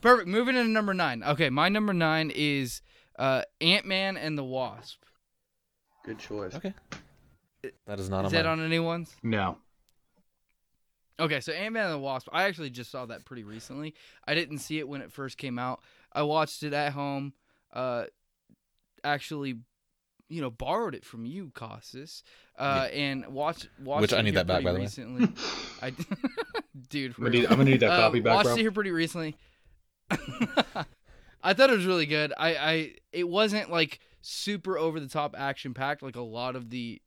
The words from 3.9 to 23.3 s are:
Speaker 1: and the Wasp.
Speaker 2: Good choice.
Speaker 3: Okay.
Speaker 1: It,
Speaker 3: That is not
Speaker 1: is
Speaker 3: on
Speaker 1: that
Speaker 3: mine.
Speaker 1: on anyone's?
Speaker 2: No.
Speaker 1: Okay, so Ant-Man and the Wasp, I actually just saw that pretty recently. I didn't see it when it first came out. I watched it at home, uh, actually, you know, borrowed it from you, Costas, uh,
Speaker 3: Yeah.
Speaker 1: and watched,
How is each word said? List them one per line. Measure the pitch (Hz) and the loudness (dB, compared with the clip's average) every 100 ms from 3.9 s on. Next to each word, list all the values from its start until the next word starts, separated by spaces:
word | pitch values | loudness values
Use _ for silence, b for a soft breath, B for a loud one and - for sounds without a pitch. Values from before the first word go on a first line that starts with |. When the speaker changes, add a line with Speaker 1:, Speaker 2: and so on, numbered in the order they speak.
| 190 196 185 | -2 -2 -4
Speaker 1:
and | 156 151 | -4 -4
the | |
Wasp. | 131 131 123 110 - - _ _ _ _ _ _ _ _ _ _ | -4 -4 -4 -8 -18 -20 _ _ _ _ _ _ _ _ _ _
Speaker 2:
Good | - 110 | -14 -14
choice. | - 104 95 | -10 -8 -8
Speaker 3:
Okay. | 139 190 196 _ - - _ _ _ _ _ | -8 -10 -10 _ -18 -18 _ _ _ _ _
Speaker 1:
It, | 131 _ - | -16 _ -10
Speaker 3:
That | 101 | -8
is | 95 | -4
not | 95 | -2
Speaker 1:
is | 95 | 2
Speaker 3:
on | |
Speaker 1:
that | 165 | 2
Speaker 3:
mine. | 160 160 | 2 0
Speaker 1:
on | 160 | 0
anyone's? | 165 165 170 165 - | 0 0 -4 -8 -8
Speaker 2:
No. | 120 107 95 - _ _ _ _ _ _ _ _ _ _ _ _ _ _ _ - | -2 0 0 -4 _ _ _ _ _ _ _ _ _ _ _ _ _ _ _ -4
Speaker 1:
Okay, | 160 147 | -2 0
so | 143 | -4
Ant-Man | 160 208 226 196 | -6 -4 -2 -2
and | |
the | 151 | -2
Wasp, | 139 131 - | -4 -6 -4
I | 160 | 0
actually | 196 170 147 | 0 -2 -8
just | 123 120 | -10 -12
saw | 135 123 | -10 -10
that | 110 | -12
pretty | - 123 | -14 -16
recently. | 104 110 - 131 156 b b b - | -12 -14 -12 -10 -12 b b b -4
I | |
didn't | 156 151 147 | -2 -2 -8
see | - 156 | -6 -6
it | 139 | -6
when | 143 | -10
it | - | -12
first | - 135 - | -10 -12 -10
came | 131 120 | -8 -6
out. | 127 127 b b b | -6 -8 b b b
I | - | -2
watched | 147 156 151 - | 0 2 0 -4
it | 151 | -4
at | 143 147 | -2 -2
home, | 139 143 139 139 - _ _ _ | -2 -4 -4 -6 -10 _ _ _
uh, | - 127 120 - _ _ _ _ _ _ _ _ _ | -6 -4 -4 -6 _ _ _ _ _ _ _ _ _
actually, | 143 143 - 156 139 120 120 _ _ _ _ _ _ | -4 -4 -4 -6 -6 -6 -12 _ _ _ _ _ _
you | 165 | -8
know, | 135 | -6
borrowed | 113 127 190 226 | -6 -2 -2 -2
it | 127 | -6
from | - 117 | -14 -12
you, | 117 175 170 | -10 -10 -12
Costas, | - 117 107 - 127 156 - b b b - | -14 -14 -14 -16 -18 -16 -18 b b b -4
uh, | 139 135 131 | 0 0 0
Speaker 3:
Yeah. | 139 | -2
Speaker 1:
and | 143 135 | -2 -4
watched, | - | -6